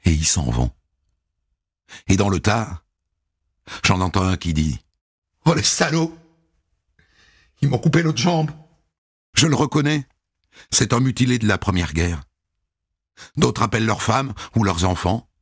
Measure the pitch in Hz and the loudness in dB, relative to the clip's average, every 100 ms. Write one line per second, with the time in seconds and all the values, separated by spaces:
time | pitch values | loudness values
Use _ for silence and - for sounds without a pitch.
0 | - 80 80 - 67 58 62 - _ _ | 2 2 2 0 -2 0 -2 -4 _ _
1 | _ _ _ _ _ _ _ _ _ - | _ _ _ _ _ _ _ _ _ -20
2 | - 95 101 92 - 107 110 87 _ _ | -2 0 2 0 0 -2 -4 -12 _ _
3 | _ _ _ _ _ _ - - - 90 | _ _ _ _ _ _ -20 -6 -2 0
4 | 92 95 92 92 87 78 78 58 _ _ | 0 0 0 -2 -2 0 0 -2 _ _
5 | _ _ _ _ - 156 - - 175 160 | _ _ _ _ 0 0 0 0 0 0
6 | 165 - _ _ _ _ _ _ _ _ | -2 -6 _ _ _ _ _ _ _ _
7 | _ _ _ _ _ _ 139 127 165 160 | _ _ _ _ _ _ -2 0 2 2
8 | 165 120 123 170 156 - - _ _ _ | 0 0 0 0 -2 -6 -20 _ _ _
9 | _ _ _ - 160 131 147 151 147 151 | _ _ _ 0 2 2 0 0 0 -2
10 | 135 _ _ _ _ - - - 113 120 | -4 _ _ _ _ -20 -4 0 2 2
11 | 131 - 131 123 107 95 - 90 82 76 | 0 2 0 2 2 0 0 0 0 0
12 | 87 82 - _ _ _ _ _ _ _ | -2 -2 -10 _ _ _ _ _ _ _
13 | _ _ - - 127 110 117 113 110 107 | _ _ -12 0 0 2 0 0 0 -2
14 | - 113 135 107 - - 101 85 90 92 | 0 0 0 -8 -6 0 0 2 0 0
15 | 90 95 - _ | 0 -2 -6 _